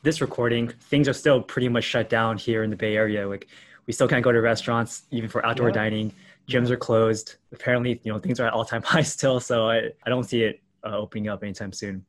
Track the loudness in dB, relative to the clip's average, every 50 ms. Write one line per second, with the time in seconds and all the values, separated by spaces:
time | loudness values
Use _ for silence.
0 | 2 0 0 2 -2 -4 -2 0 0 2 2 2 0 -2 -6 _ _ _ 2 4
1 | 4 4 2 2 4 4 4 4 4 -2 -2 0 0 2 2 0 0 0 -2 -2
2 | 0 2 2 2 2 2 0 -2 -2 -2 0 0 0 -2 -2 -2 -2 0 2 2
3 | 2 2 0 -2 -2 -4 -6 -8 -12 _ -20 -20 -20 -20 -20 -16 _ -8 0 0
4 | 2 2 2 2 4 4 4 4 4 4 2 0 0 -2 0 0 0 -2 -6 -16
5 | _ _ -6 -6 -6 -4 -6 -2 -2 -2 0 2 0 0 2 2 0 0 -2 -2
6 | -4 -4 -8 -10 -20 -20 -20 _ _ -2 0 2 2 2 0 -2 0 2 4 4
7 | 4 4 2 -2 -4 -14 -18 _ _ _ -20 -8 -2 0 0 2 2 -2 -4 -4
8 | _ -6 -6 -4 -2 -2 -2 0 0 0 0 0 -2 -2 -4 -6 -2 0 2 2
9 | 2 0 -2 0 0 2 2 2 0 0 0 2 2 2 2 0 0 -2 -8 _
10 | _ -2 -2 -2 -2 -2 0 0 0 0 -2 -4 _ _ _ _ -10 -6 -6 -6
11 | -6 -6 -8 -6 -6 -6 -6 -6 -8 -10 -10 -8 -10 -10 -10 -10 -8 -8 -8 -10
12 | -12